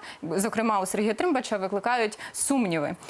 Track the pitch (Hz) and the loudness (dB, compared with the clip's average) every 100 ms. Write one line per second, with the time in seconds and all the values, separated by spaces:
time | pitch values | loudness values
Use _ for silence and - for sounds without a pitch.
0 | - - - 165 208 220 226 208 185 214 | -8 -10 -4 0 0 0 2 2 2 0
1 | 214 214 359 262 - 208 190 202 233 247 | 0 2 2 2 0 -2 0 0 0 2
2 | 214 - - - - 277 208 165 147 175 | 0 -2 -10 -4 0 2 2 2 0 -4